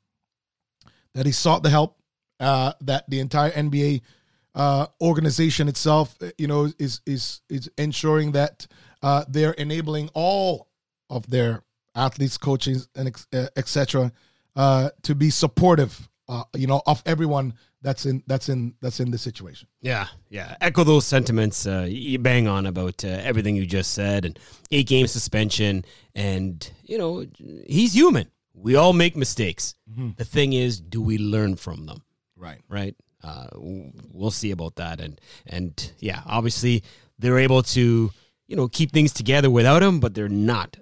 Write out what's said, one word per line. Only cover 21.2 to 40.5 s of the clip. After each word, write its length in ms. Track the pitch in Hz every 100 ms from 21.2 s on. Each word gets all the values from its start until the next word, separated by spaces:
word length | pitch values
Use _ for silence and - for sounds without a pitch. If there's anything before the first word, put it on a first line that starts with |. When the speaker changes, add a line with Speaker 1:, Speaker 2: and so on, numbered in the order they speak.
| 120 113 107 - 98
Speaker 2:
Uh, 160 | 95
y-, 40 | 90
you 320 | 120 139 131
bang 300 | 123 123 110
on 180 | 98 98
about, 380 | 90 90 -
uh, 40 | 98
everything 480 | 92 117 113 104 101
you 80 | 92
just 260 | 95 90
said, 320 | - 101 101
and 140 | 87 - - - -
eight-game 360 | 147 131 131 123
suspension, 800 | 117 - 107 107 - 104 95 - - _
and, 540 | - 101 95 95 82 - -
you 160 | - 220
know, 260 | 170 175 - - - 76 -
he's 280 | 151 233
human. 340 | 196 349 156 90 _ _
We 200 | - 107 135
all 160 | 180
make 220 | 175 170 151
mistakes. 580 | 131 - 95 - - - -
Speaker 1:
Mm-hmm. 200 | 113 123 -
Speaker 2:
The 80 |
thing 280 | 113 151 139
is, 260 | 131 123 101
do 200 | 85 110
we 180 | 110 107
learn 380 | 104 107 104 92
from 300 | - 80 78
them? 160 | - - _ _ 87
Speaker 1:
Right. 240 | 87 73 _
Speaker 2:
Right? 280 | 101 98 - _ _
Uh, 240 | 78 76 62
w-, 400 | 50 78 95 69 - -
we'll 180 | 87 107
see 200 | - 107
about 260 | 90 82 -
that. 240 | 85 80
And, 200 | 80 71 _ - -
and, 460 | 110 87 - - -
yeah, 240 | 104 - -
obviously, 560 | 110 113 - 123 117 - - _ -
they're 200 | 123 127
able 240 | 131 131
to, 480 | - 127 120 117 110 - _ _ _
you 80 | 151
know, 120 | 123
keep 240 | - 156
things 200 | 151 151
together 380 | - 120 143 135
without 320 | 120 123 160
him, 180 | 196 165
but 140 | 117
they're 140 | 101 104
not 480 | 101 110